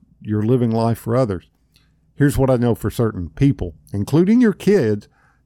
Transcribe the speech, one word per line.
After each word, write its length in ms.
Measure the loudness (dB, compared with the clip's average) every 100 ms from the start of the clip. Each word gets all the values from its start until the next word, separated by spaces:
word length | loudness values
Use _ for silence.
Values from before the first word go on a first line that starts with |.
| _ _
you're 200 | -6 -2
living 280 | 0 0 0
life 280 | 0 0 -2
for 160 | -2
others. 360 | -2 -2 -4 -10 _ _ _ _ _ _
Here's 220 | 0 0 2
what 140 | 0
I 60 | 2
know 180 | 0
for 160 | -2 -4
certain. 400 | -2 -4 -4 -8
People, 460 | -2 0 0 -6 -12 _
including 480 | -8 -2 0 2 4
your 100 | 2
kids, 560 | 0 0 2 2 -2 -6 _ _ _